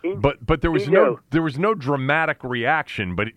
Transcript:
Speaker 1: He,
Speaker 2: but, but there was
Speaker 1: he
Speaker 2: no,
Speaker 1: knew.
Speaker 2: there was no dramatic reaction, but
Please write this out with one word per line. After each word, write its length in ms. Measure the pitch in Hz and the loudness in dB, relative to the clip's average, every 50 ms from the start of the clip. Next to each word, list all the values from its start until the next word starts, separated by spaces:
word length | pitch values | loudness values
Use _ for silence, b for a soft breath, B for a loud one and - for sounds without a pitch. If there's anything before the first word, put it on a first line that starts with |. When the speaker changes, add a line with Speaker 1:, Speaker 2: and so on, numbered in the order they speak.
| b | b
Speaker 1:
He, 120 | 170 196 | -6 -4
Speaker 2:
but, 300 | 202 101 139 143 - 123 | 0 0 0 0 -2 -2
but 180 | - 156 160 - | -2 -2 0 0
there 100 | 170 165 | 0 0
was 140 | 156 135 | 0 0
Speaker 1:
he 40 | 143 | 4
Speaker 2:
no, 140 | 180 190 170 | 4 4 4
Speaker 1:
knew. 160 | 135 120 - _ - | 4 2 -4 _ -2
Speaker 2:
there 120 | - 165 165 | -2 0 0
was 180 | 160 127 135 | 0 -2 -2
no 140 | 175 214 226 | 0 0 -2
dramatic 680 | 190 131 131 143 139 131 135 147 160 160 156 147 - - | -2 -2 -2 -2 0 0 0 0 0 0 -2 -4 -4 -6
reaction, 720 | 127 123 120 113 127 156 156 147 - - - 104 92 90 | -6 -4 -2 0 0 0 0 -2 -4 -6 -6 -4 -4 -2
but 140 | 87 104 113 - | -2 -4 -4 -4